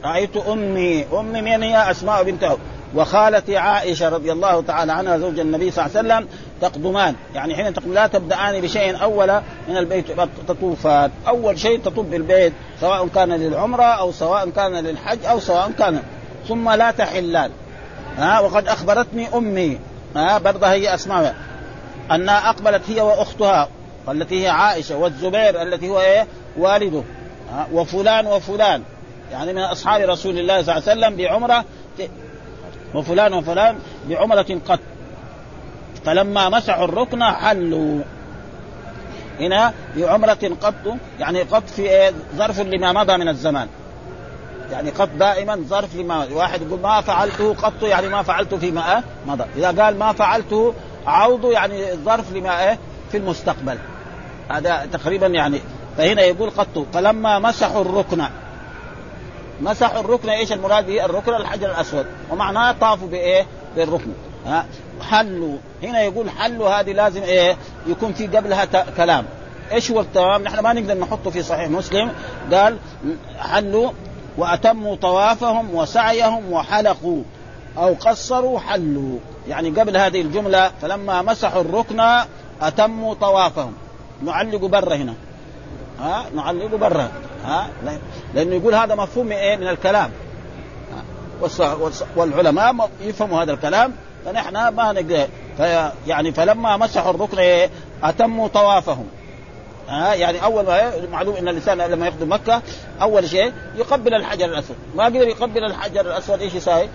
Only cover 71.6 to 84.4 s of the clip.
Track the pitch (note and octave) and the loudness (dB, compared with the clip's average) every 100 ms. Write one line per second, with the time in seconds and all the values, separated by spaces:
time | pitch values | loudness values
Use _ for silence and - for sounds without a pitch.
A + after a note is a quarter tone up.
71.6 | E3 G3 F#3 F#3+ A3+ - - - C#3 F3+ | -2 -2 -2 -2 -2 -4 -12 -12 2 6
72.6 | G#3 A3 - - D3 D#3+ - - - G3 | 6 4 -10 -10 -8 -8 -10 -12 -2 -2
73.6 | G#3 G#3 B3 - - - - - E3+ E3+ | 2 0 0 -2 -14 -16 -12 -4 0 4
74.6 | A3+ A3+ G#3+ F#3+ F#3+ F#3 G#3 A3+ A#3+ A3+ | 4 4 0 -2 2 4 4 4 2 0
75.6 | A3+ E3+ D#3 A3+ A3+ A3+ A3+ A3+ G3 E3+ | -2 -2 0 2 2 4 2 2 -2 -4
76.6 | D3 G#3 G#3 F#3 D#3+ D#3+ A#2 - - - | 0 2 2 0 -2 -4 -6 -16 -20 -18
77.6 | - - F3+ F3 A3 A3+ - B3+ B3+ A#3+ | -14 0 2 4 2 0 0 0 0 -2
78.6 | - G3 D#3+ C#3+ C3+ B2 A#2 - - C#3 | -2 -2 0 -2 -4 -6 -10 -16 -8 -4
79.6 | E3 D#3 G#3 F#3+ G3 F#3 D#3+ E3+ G#3 F#3+ | -2 2 4 4 2 2 -2 -2 2 4
80.6 | F#3 - D#3 G3+ G3+ F#3 F#3+ A3+ G3 F#3 | 4 0 -6 -6 -2 0 0 0 0 0
81.6 | E3 G3 - A3 A3+ A#3+ A#3 - - - | 0 0 -2 2 4 4 2 -8 -18 -4
82.6 | D#3 D3+ G#3+ A3+ A3 G#3 G3+ G3 F3+ - | -4 2 2 2 -6 -2 2 4 4 0
83.6 | A#2+ G#2 - - - - C#3+ E3+ | -8 -8 -18 -18 -20 -10 -4 -2